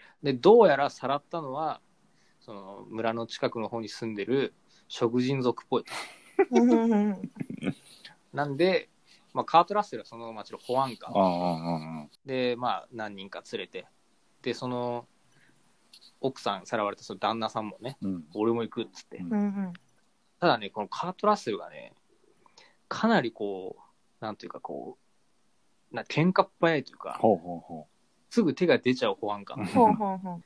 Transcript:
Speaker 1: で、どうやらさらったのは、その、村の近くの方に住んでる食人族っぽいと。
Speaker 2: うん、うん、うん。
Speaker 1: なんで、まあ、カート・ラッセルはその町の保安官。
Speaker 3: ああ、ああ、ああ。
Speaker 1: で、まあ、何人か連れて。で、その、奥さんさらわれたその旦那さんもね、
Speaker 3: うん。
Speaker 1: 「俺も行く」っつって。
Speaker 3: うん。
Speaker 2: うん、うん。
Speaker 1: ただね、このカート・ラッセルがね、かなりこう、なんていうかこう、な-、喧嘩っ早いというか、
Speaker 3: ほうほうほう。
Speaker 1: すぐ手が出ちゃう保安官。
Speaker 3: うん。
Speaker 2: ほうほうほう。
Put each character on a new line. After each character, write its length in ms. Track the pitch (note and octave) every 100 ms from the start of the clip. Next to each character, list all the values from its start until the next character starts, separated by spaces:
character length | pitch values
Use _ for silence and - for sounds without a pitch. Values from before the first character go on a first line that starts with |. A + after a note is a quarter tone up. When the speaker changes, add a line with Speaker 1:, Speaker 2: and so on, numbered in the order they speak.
| - _
Speaker 1:
で、 120 | D3
ど 280 | B2+ F3+ A#3
う 60 | G3
や 80 | C#3
ら 140 | C#3
さ 180 | - B2+
ら 80 | C#3+
っ 80 | -
た 140 | E3+
の 120 | C#3+
は、 280 | C3+ D#3 A#2+ _ _ _ _ _ _
そ 120 | -
の、 320 | G#2 F#2+ G2+ G2+
村 240 | A2 A2+
の 120 | A#2 A2+
近 240 | - B2+
く 100 | A2+
の 80 | G#2+
方 140 | A#2
に 80 | A2
住 220 | - A2+
ん 40 | G#2
で 100 | G2
る 280 | C3+ A#2+ - _ _ _
食 340 | - A#2+ B2
人 200 | B2+ C#3
族 220 | B2 -
っ 40 | -
ぽ 120 | B2
い 40 |
と。 80 | - - - - - - E4+
Speaker 2:
う 80 | A#3
ん、 100 | A#3+
う 40 | A#3
ん、 160 | A#3
う 60 | G#3+ G#3
ん。 180 | F#3 F#3 - - - - - - - - - _
Speaker 1:
な 120 | C#3 D3
ん 120 | C3+
で、 320 | F#3 F3+ - _ _ _ _
ま 80 | C3
あ、 40 | -
カ 160 | E3
ー 40 | F3
ト・ 80 |
ラ 80 | G#3
ッ 40 | G3+
セ 100 | A#2
ル 60 |
は 40 | -
そ 120 | A#2
の 160 | A#2
町 180 | A2 G2+
の 80 | G2+
保 220 | - B2+
安 140 | B2+ A2+
官。 160 | E2 G2+
Speaker 3:
あ 40 |
あ、 40 |
あ 20 | F#2+
あ、 760 | F2 F2+ E2 E2+ E2 D#2+ D#2+
あ 0 |
あ。 40 | D2 _ -
Speaker 1:
で、 300 | C3 B2 A#2+
ま 120 | B2
あ、 180 | F#2+ -
何 240 | A#2+ G#2+ G2+
人 140 | G2
か 120 | F2 -
連 100 | A2
れ 60 | F2+
て。 200 | F#2 - _ _ _ _ _
で、 100 | B2+
そ 140 | A#2 B2+
の、 400 | B2 A#2+ A#2+ - _ _ _ _ _ _ _ _ - - _
奥 220 | C3+ -
さ 180 | A2+ G2+
ん 60 | F#2+
さ 100 | A#2
ら 60 |
わ 80 | G#2
れ 60 | G2
た 60 |
そ 100 | -
の 60 | F#2+
旦 200 | G#2+ A2+
那 100 | A2
さ 120 | A2+
ん 60 | G#2+
も 100 | F#2
ね、 180 | A#2+ C#3+
Speaker 3:
う 60 | G2
ん。 180 | F2+ D2+ G#2+
Speaker 1:
「俺 160 | A2
も 100 | A#2
行 100 | A2+
く」 120 | A#2+ A2
っ 20 |
つ 120 | -
っ 20 | -
て。 120 | -
Speaker 3:
う 60 |
ん。 80 | F#2
Speaker 2:
う 40 | G#3
ん、 40 |
う 60 | G3+ G3 F#3
ん。 40 | F3 _ _ _ _ _ _
Speaker 1:
た 80 | F3
だ 100 | A#2
ね、 100 | G2+
こ 120 | A2
の 60 | G2+
カ 220 | - F3
ー 40 |
ト・ 120 | - G#3
ラ 100 | G#3
ッ 40 |
セ 100 | -
ル 80 | F#2+
が 120 | E2
ね、 220 | D2+ B1 - _ _ _ _ _ _ - _ _
か 200 | - A3
な 140 | G#3
り 100 | A#2+
こ 460 | - G2+ F#2+ F#2+ -
う、 20 | - _ _ _
な 80 | A2
ん 40 | G#2
て 100 | F2+
い 40 |
う 20 |
か 80 | -
こ 380 | - C#2 B1 B2+ _ _ _ _ _ _ _ _ _
う、 40 | A#2+
な-、 80 |
喧 280 | - - F3
嘩 120 | F#3
っ 60 | - _
早 160 | E3 D#3
い 80 |
と 80 | -
い 20 |
う 40 | -
か、 200 | - -
Speaker 3:
ほ 140 | A2+
う 40 | F#2
ほ 200 | F2 E2+
う 20 |
ほ 280 | - D#2+ D#2
う。 40 | _ _ _ _
Speaker 1:
す 120 | A#3
ぐ 100 | F3+
手 120 | B2 F3
が 120 | B2
出 180 | B2+ B2+
ち 100 | A2+
ゃ 40 |
う 60 | G2
保 180 | G#2
安 120 | G2+ G2
官。 140 | -
Speaker 3:
う 20 |
ん。 20 | G#2
Speaker 2:
ほ 260 | C4 A3
う 20 |
ほ 220 | A3 G3+ F#3+
う 20 |
ほ 180 | F#3+
う。 80 | F3